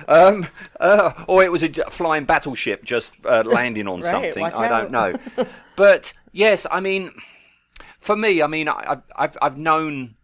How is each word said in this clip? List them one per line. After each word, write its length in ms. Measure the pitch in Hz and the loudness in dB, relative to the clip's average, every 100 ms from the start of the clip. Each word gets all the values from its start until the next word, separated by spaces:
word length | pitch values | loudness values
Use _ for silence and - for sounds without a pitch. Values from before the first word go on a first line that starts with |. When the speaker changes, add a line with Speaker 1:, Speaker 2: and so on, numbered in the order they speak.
| - | 2
Speaker 1:
Um, 400 | 160 190 208 165 - - - | 6 6 4 -6 -14 -20 -2
uh, 320 | 175 208 170 - 170 | 2 4 2 -4 0
or 160 | 185 | 2
it 80 | 185 | 4
was 100 | 175 | 0
a 60 | 160 | -2
j-, 160 | 156 - | -4 -8
flying 340 | - 165 156 | -4 -2 -2
battleship 580 | 139 156 143 120 117 101 | 0 0 -2 -6 -6 -6
just, 300 | - 120 - _ | -4 -4 -4 _
uh, 200 | - 113 110 | 0 0 2
landing 400 | 117 123 107 98 | 0 0 -4 -6
on 140 | 90 | -6
Speaker 2:
<laughs> 20 | |
Right, 80 | 170 | -4
Speaker 1:
something. 300 | 190 185 - | -2 -4 -6
Speaker 2:
watch 120 | 170 | -6
Speaker 1:
I 140 | 113 - | -4 -2
don't 260 | 113 - | -2 -2
Speaker 2:
out. 240 | 120 98 - - - | -2 -2 -4 -8 -6
Speaker 1:
know. 100 | - - | -6 -8
Speaker 2:
<laughs> 160 | _ - | _ 4
Speaker 1:
But, 380 | 302 285 - - _ | 6 6 0 -16 _
yes, 340 | 175 214 190 - | 0 2 2 -2
I 100 | 175 | -4
mean, 320 | 196 190 175 - - _ _ _ _ - - _ | -4 -4 -6 -16 -20 _ _ _ _ -20 -20 _
for 160 | - 208 | -4 0
me, 240 | 220 170 | 2 2
I 60 | 147 | 0
mean, 220 | 156 151 | -2 -4
I, 160 | - - | -6 -6
I've, 100 | 139 _ - | -8 _ -6
I've, 220 | 151 - | -6 -2
I've 160 | 139 135 | -4 -2
known 560 | 160 156 156 143 120 _ | -2 0 -2 -8 -12 _